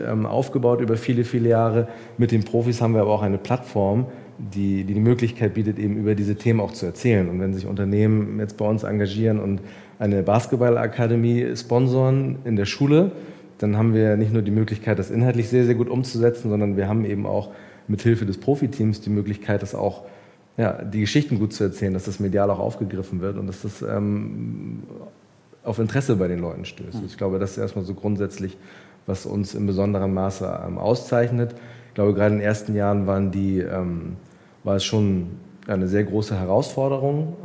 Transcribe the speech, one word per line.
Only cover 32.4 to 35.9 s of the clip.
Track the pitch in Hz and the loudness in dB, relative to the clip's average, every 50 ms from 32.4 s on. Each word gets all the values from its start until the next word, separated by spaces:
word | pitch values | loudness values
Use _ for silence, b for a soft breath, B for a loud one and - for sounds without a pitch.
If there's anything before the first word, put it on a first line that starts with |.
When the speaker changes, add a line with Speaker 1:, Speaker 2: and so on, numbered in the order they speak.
Speaker 1:
den | 101 | 2
ersten | 104 107 107 - - 107 | 0 0 -2 -2 -2 -2
Jahren | 104 101 101 101 101 98 | 0 2 2 2 2 2
waren | 98 98 98 98 95 | 0 0 0 0 0
die, | 90 98 98 95 95 92 | 0 0 0 0 0 0
ähm, | 87 87 90 92 90 87 87 85 80 85 90 92 B B B B B B B B - | 0 -2 -2 -4 -4 -4 -4 -6 -6 -8 -10 -12 B B B B B B B B -4
war | 104 98 | 0 0
es | 98 - | 0 0
schon, | - - 110 104 101 95 90 87 90 98 - - - - - - | 0 2 2 4 4 2 0 0 -4 -8 -14 -16 -20 -20 -14 -8
ja, | - 101 | -4 -2
eine | 92 95 | 0 0
sehr | 90 | 2